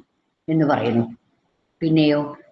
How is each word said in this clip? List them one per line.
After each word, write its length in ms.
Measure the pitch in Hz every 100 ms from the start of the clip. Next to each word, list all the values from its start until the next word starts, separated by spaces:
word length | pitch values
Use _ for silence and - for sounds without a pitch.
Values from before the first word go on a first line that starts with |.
| - _ _ _ -
എന്ന് 160 | 160
പറയുന്നു. 520 | 147 127 113 117 117 117 _ _ _ _ _ _
പിന്നെയോ, 560 | 165 156 151 147 143 - -